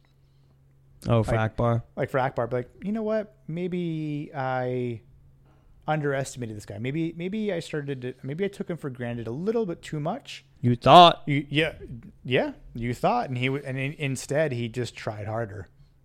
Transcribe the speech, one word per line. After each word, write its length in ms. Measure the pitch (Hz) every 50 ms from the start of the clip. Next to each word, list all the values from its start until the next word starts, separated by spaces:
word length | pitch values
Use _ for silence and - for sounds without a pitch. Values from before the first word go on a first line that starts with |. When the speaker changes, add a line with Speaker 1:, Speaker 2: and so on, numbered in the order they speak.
| _ _ _ _ _ _ _ - - _ _ _ _ _ - - - - - - - -
Speaker 1:
Oh, 140 | 120 117
for 100 | 107 -
Speaker 2:
Like, 80 | 120 113 110 107
Speaker 1:
Akbar? 320 | - - 120 117 117 113 - - -
Speaker 2:
like, 140 | - 139 -
for 80 | - 135
Akbar, 300 | 127 135 - - 120 117
but, 80 | 127
like, 140 | 123 123 - - -
you 100 | - 196
know 120 | 214 226 214
what? 300 | 214 220 220 214 - - - -
Maybe 840 | - 156 170 180 180 180 180 175 165 160 156 156 151 147 143 151 - 165
I 680 | 143 131 131 127 127 127 127 127 127 123 123 120 110 - - - - - - - - - - - - _ - - - -
underestimated 680 | - 156 156 143 147 139 139 135 - - 127 120 110 110
this 100 | 104 -
guy. 120 | - 104 101
Maybe, 360 | 117 131 139 165 160 165 170
maybe 360 | 165 170 190 202 220 214 202
I 80 | 180 170
started 420 | 160 - - 151 143 139 139 127
to, 120 | 123 127 127 -
maybe 220 | - 131 147 165 202
I 40 | 196
took 200 | 202 - 196 -
him 80 | 175
for 140 | - - 143
granted 360 | 123 131 123 120 120 120 113
a 40 | 110
little 320 | 120 147 180 214 220 233 226
bit 160 | 175 165 -
too 200 | - - - 151
much. 440 | 143 165 214 269 - - - - - _ - -
Speaker 1:
You 140 | - 120 120
thought. 480 | - - 131 147 175 175 165 - - -
Speaker 2:
You, 200 | 147 143 139 151 -
yeah, 260 | 139 151 160 151 - - - - 123 117 - - - - -
yeah, 280 | 131 123 160 277 302 254 - - - -
you 180 | 123 117 123
thought, 360 | 117 - - 175 233 247 226 143
and 100 | 127 123
he 80 | 127
w-, 160 | 135 135 143 143
and 140 | 139 131 135
in, 140 | 131 139 160
instead 560 | - 151 135 135 - - - 131 151 160 147
he 180 | 123 120 120 117
just 280 | 113 123 120 - -
tried 320 | - - 120 107 104 101 104
harder. 400 | 110 117 117 101 98 98 90 - - - - - - _ -